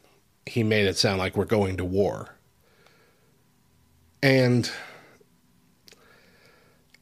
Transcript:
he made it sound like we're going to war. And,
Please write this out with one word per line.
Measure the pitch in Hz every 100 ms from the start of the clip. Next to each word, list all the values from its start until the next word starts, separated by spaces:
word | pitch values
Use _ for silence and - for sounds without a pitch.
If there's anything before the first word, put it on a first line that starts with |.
| _ _ _ _
he | - 120
made | 110 107 98
it | 90
sound | 110 95
like | 92 104
we're |
going | 92 107 98 92
to |
war. | 90 95 95 - - - _ _ _ _ _ _ _ _ _ _ _ _ _ _ _ _ _ -
And, | 139 131 123 123 - - - - - - _ _ _ _ _ _ - - _ _ _ _ _ _ _ _ _ _